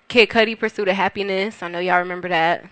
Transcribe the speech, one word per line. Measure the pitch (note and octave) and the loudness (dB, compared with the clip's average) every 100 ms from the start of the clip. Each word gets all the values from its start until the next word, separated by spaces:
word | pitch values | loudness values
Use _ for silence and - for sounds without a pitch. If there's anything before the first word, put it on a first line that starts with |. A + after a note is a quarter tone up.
| _ | _
Kid | B3 G#3 | 4 4
Cudi, | A#3 A3 A3 | 4 0 0
Pursuit | A3 - G3 | -6 -4 -2
of | G3 | 0
Happiness. | F#3+ G#3 G3 F#3+ G3+ G#3 | -2 -2 -4 -2 -4 -6
I | F3 | -10
know | F3 | -6
y'all | F3+ F3+ | 0 0
remember | F3+ F3+ F3+ | 0 -6 -4
that. | E3+ E3 F3 - | 0 0 0 -6